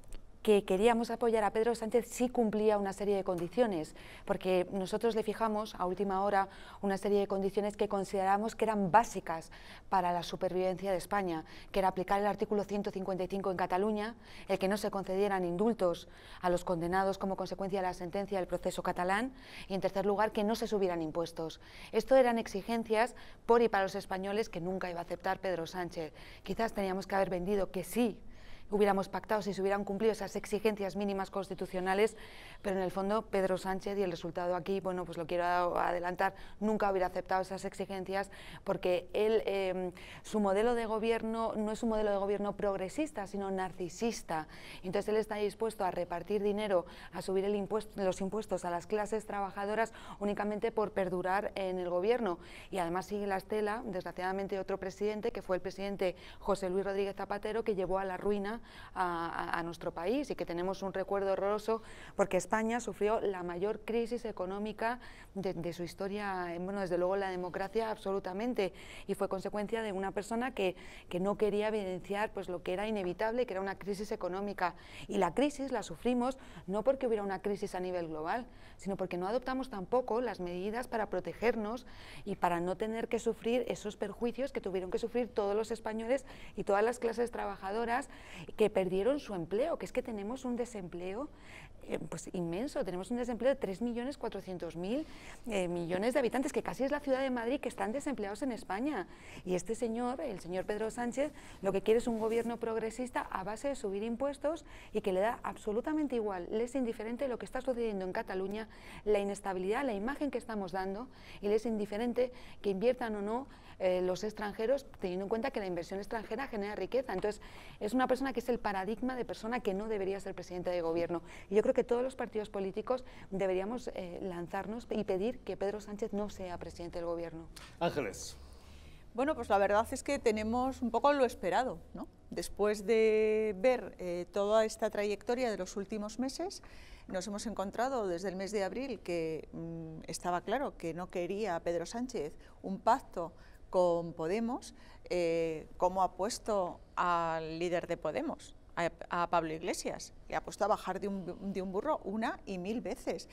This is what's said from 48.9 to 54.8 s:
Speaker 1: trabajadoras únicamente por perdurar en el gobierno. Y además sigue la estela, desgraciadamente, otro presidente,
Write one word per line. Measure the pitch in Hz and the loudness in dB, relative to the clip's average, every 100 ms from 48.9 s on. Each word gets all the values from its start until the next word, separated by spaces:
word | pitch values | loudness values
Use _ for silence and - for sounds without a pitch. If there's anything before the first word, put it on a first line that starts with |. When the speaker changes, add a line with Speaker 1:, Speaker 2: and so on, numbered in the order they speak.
| 214 202 220 208 | 0 2 -2 -2
Speaker 1:
trabajadoras | 202 190 202 202 220 220 - - - | -4 -4 -2 -2 2 0 -2 -14 -4
únicamente | 208 202 208 208 220 | 0 0 0 0 0
por | 220 208 | 2 2
perdurar | 202 180 180 185 196 202 | 2 2 2 2 2 0
en | 202 190 185 | -2 -2 -2
el | 180 | 0
gobierno. | 180 202 247 208 170 - - - | 2 4 4 2 -2 -6 -16 -6
Y | 190 | -2
además | 165 180 180 | 0 -2 -2
sigue | 208 202 | -4 -2
la | 190 | -2
estela, | - 214 208 226 247 | 0 0 0 0 -4
desgraciadamente, | 180 175 175 185 190 196 196 | -6 -6 -4 -2 -2 -2 -2
otro | 185 | -2
presidente, | 190 | -2